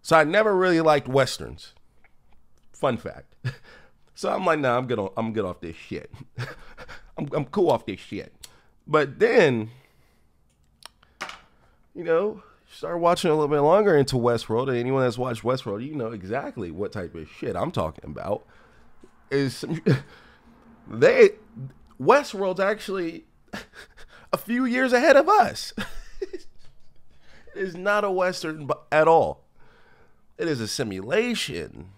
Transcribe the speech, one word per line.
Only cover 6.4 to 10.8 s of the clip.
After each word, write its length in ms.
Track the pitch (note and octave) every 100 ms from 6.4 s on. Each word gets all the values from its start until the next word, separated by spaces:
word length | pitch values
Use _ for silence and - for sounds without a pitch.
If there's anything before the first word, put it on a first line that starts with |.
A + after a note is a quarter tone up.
| B2 - - - - - - -
I'm, 100 | D3
I'm 140 | D3 C#3
cool 220 | G3+ E3+
off 160 | A#2
this 140 | - F#2+
shit. 340 | - G2 - _ - _ _ _ -
But 320 | D3+ C#3 -
then, 520 | A3 C4 D#3+ A#2 A2 - _ _ _ _ _ _ _ _ _ _